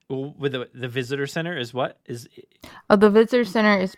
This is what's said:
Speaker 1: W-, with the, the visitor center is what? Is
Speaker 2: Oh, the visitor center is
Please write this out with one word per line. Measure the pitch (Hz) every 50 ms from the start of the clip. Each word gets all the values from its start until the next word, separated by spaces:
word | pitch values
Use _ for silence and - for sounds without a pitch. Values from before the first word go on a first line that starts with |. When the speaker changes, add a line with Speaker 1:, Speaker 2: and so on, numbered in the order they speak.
| _ -
Speaker 1:
W-, | 139 131 135 143 147 -
with | 139 143 131
the, | 127 123 - -
the | 127 120 127
visitor | 117 135 131 117 139 139 139 139
center | - 165 160 170 180 147
is | 123 117 120
what? | 123 135 - - _ _
Is | - 120 117 113 - _ - - _ _ _ - - - - - -
Speaker 2:
Oh, | -
the | 202 208 214
visitor | 196 220 226 220 - 247 240
center | 196 - 233 214 214 208 196
is | 185 190 -